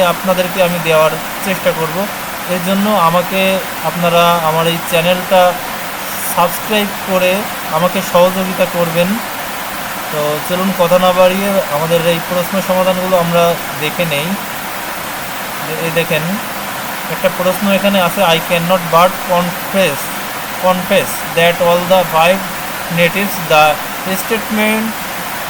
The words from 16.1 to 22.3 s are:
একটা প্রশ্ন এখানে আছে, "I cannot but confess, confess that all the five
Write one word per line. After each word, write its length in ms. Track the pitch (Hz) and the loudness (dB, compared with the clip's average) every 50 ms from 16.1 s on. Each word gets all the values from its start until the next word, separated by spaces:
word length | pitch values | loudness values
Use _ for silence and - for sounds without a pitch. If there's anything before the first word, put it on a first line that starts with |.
| 170 151 156 170 196 226 - - - - - - - - - - - - - - 165 | 0 -2 0 -2 -4 -4 -4 -6 -8 -8 -8 -8 -8 -8 -8 -8 -8 -8 -6 -6 -6
একটা 160 | - - 185 - - | -2 -2 -2 0 0
প্রশ্ন 280 | 180 185 180 185 208 202 196 190 | 0 0 0 0 2 2 2 2
এখানে 200 | 196 202 196 196 175 170 | 2 2 2 2 2 2
আছে, 140 | - 202 196 170 165 | 2 2 2 4 4
"I 40 | 165 165 - | 2 2 0
cannot 320 | 180 170 165 170 185 185 170 165 156 | 0 0 2 2 2 0 2 2 4
but 180 | 165 175 185 185 - - - | 6 6 4 4 0 -2 0
confess, 680 | 180 175 180 180 175 - - - - 196 190 160 143 135 - - - - - - - - - - - - - | 0 2 2 0 -4 -6 -6 -2 0 2 2 2 0 -2 -6 -8 -8 -8 -8 -8 -8 -8 -8 -8 -8 0 2
confess 460 | 185 185 185 180 - 202 185 135 - - - - - - 165 | 2 2 2 0 2 2 2 2 0 -4 -6 -6 -4 0 2
that 180 | 165 170 170 - 180 170 | 4 4 4 4 4 4
all 140 | 175 175 175 175 | 4 2 4 4
the 100 | 190 185 175 156 156 | 4 4 4 2 2
five 240 | 160 165 175 | 4 4 4